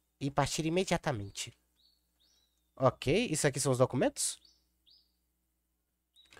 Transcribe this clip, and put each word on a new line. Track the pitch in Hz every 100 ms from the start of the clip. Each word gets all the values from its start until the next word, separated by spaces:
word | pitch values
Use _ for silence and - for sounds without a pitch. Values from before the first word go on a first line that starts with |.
| _ -
e | 139
partir | 139 135 - 160
imediatamente. | 175 190 170 165 113 101 - - - _ _ _ _ _ _ _ _ _ _ _
Ok, | - 131 - - 180 247
isso | 156 147
aqui | 135
são | 139
os | 123
documentos? | 127 127 254 - - - _ _ _ _ _ - _ _ _ _ _ _ _ _ _ _ _ _ _